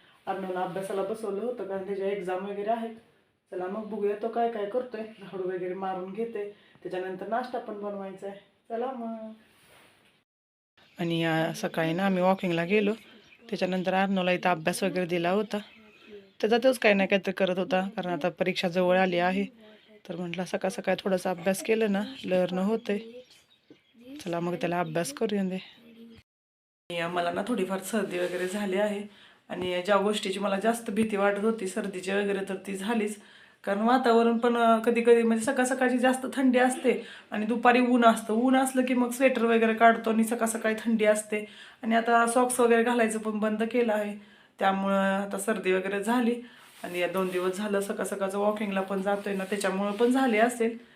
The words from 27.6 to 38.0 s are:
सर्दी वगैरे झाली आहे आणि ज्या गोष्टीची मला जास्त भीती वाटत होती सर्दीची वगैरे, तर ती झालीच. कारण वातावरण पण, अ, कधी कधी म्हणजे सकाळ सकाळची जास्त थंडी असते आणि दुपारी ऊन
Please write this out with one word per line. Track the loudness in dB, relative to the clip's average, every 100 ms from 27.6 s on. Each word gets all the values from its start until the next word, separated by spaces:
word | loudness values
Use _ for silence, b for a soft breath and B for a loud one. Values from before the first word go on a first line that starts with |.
| -2 -4
सर्दी | -4 -4 -2 -2
वगैरे | -2 -2 -4
झाली | -4 -2 0
आहे | -2 -2 -8 B B B -12
आणि | -6 -4 -2 2
ज्या | 4
गोष्टीची | 4 0 -2 -2
मला | -2 0
जास्त | 0 -2 -2
भीती | 0 0 2
वाटत | 2 2
होती | 0 -2 -4
सर्दीची | -6 -6 -6 -2
वगैरे, | -2 0 -2 -4
तर |
ती | -6 -8 -6
झालीच. | -2 0 -2 -4 B B B B
कारण | -4 0
वातावरण | 4 4 6 6 6 4
पण, | 2 4
अ, | 4 4
कधी | 4 4
कधी | 6 6
म्हणजे | 6 2
सकाळ | 0 0
सकाळची | 0 2 2 4
जास्त | 2 2 -2
थंडी | 0 4 6
असते | 4 4 0 0 B B -8
आणि | -4 -2
दुपारी | 4 6 6
ऊन | 6 6